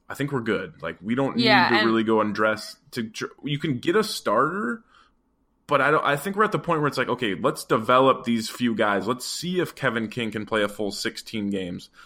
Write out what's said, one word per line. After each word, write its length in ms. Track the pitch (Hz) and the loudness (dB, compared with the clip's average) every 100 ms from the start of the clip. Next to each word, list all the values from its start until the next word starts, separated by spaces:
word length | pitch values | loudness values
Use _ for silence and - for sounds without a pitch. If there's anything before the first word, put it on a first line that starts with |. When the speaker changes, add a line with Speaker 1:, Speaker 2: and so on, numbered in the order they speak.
| _ | _
Speaker 1:
I 60 | |
think 160 | 110 143 | -6 -4
we're 100 | 139 | -2
good. 420 | 113 92 92 - | -2 -2 -4 -10
Like, 160 | 82 85 | -10 -8
we 140 | 92 123 | -4 0
don't 200 | 135 - | 0 2
need 80 | |
Speaker 2:
Yeah, 240 | 226 202 175 | 4 4 4
Speaker 1:
to 60 | 104 | 2
Speaker 2:
and 100 | 113 | 2
Speaker 1:
really 180 | 113 | 2
go 160 | 110 110 | 2 2
and 140 | 104 | 2
dress 420 | 101 110 107 - - _ | 0 0 0 -8 -18 _
to 100 | 123 | -8
dr-, 280 | 110 - - - | -8 -8 -10 -8
you 140 | 147 143 | -6 -4
can 200 | 165 123 | -2 -2
get 180 | 139 202 | 0 0
a 80 | |
starter, 800 | 208 - - 107 151 190 233 226 - _ _ _ _ _ _ _ - | 0 -4 0 2 2 -2 -6 -8 -12 _ _ _ _ _ _ _ -2
but 140 | 139 | 2
I 100 | 131 | 4
don't, 140 | 151 | 4
I 100 | - 143 | 2 0
think 200 | 202 196 | -2 0
we're 80 | |
at 80 | 214 | 0
the 80 | 160 | 0
point 200 | 170 160 | 0 0
where 60 | 147 | 0
it's 120 | 135 | 0
like, 100 | 123 | -2
okay, 260 | 120 113 | 0 -2
let's 300 | 92 127 151 | 0 -2 -2
develop 580 | - 135 110 127 135 107 | 0 0 6 6 6 4
these 240 | 113 113 110 | 2 0 -2
few 260 | - 120 110 | -2 0 2
guys. 320 | 107 98 95 | 2 2 0
Let's 180 | 123 - | -4 -4
see 320 | - 175 180 | -6 -4 -2
if 160 | 151 | -2
Kevin 320 | - 131 113 107 | -2 -2 0 -4
King 220 | 123 110 | -4 -6
can 160 | 110 104 | -6 -2
play 160 | 110 | 0
a 60 | 101 | 0
full 240 | - 104 | -2 -6
sixteen 580 | 101 113 - - 110 101 | -4 -6 -6 -8 -4 -2
games. 400 | 101 90 95 - - | -2 -4 -8 -12 -20